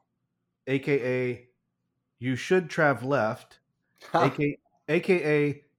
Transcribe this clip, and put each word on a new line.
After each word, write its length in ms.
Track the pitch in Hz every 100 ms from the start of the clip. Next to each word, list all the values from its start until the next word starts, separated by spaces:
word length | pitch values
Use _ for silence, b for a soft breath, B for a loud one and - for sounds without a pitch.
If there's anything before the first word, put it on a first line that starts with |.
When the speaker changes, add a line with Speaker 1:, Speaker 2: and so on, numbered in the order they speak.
| _ _ _ _ _ _ -
Speaker 1:
A 140 | 135
K 200 | 135 139
A 440 | 123 127 123 120 - _ _ _ _ _ _ -
You 180 | 123 127
Should 340 | - 185 160
Trav 340 | - 151 120
Left, 560 | 127 139 110 120 - - _ _ _
Speaker 2:
<laughs> 280 | _ - 165
Speaker 1:
A 160 | 160
K, 260 | - 147 - _ _ -
A 100 | 165
K 240 | 175 180
A 400 | 151 151 147 139 _